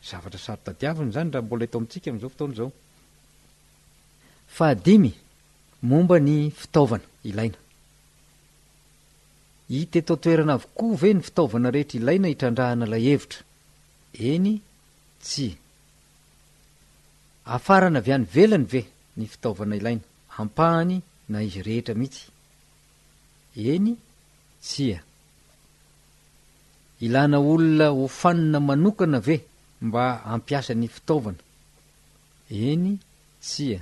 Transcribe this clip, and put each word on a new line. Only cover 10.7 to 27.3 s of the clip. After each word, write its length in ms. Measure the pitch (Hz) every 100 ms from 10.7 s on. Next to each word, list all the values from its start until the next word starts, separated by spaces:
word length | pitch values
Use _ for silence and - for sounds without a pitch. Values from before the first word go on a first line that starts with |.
| - 226 196
ve 120 | 175
ny 80 | 202
fitaovana 480 | - - 156 113 127
rehetra 280 | 135 147 120
ilaina 280 | 117 180 190
hitrandrahana 600 | 143 127 120 127 120 117
ilay 160 | 113 120
hevitra? 340 | 143 - - - _ _ _ _ _ _
Eny, 480 | - 110 160 190 214 _ _ _ _ _ _
tsia. 360 | - - 131 80 _ _ _ _ _ _ _ _ _ _ _ _ _ _ _ _ _ _ -
Afarana 540 | 123 - 190 185 147
avy 120 | 120
any 120 | 135 117
velany 400 | 135 208 208 117
ve 200 | 131 110 _ _ -
ny 100 | 110
fitaovana 480 | - 123 95 104 104
ilaina? 320 | 107 117 - _ _ -
Ampahany 640 | 107 - 165 165 170 185 - _ _
na 140 | 104
izy 180 | 107 92
rehetra 320 | 92 113 117 110
mihitsy? 360 | 135 - - _ _ _ _ _ _ _ _ _ _ _ _ 120
Eny, 400 | 110 160 208 233 _ _ _ _ _ _
tsia. 380 | - - 135 87 - _ _ _ _ _ _ _ _ _ _ _ _ _ _ _ _ _ _ _
Ilana 380 | 113 123 147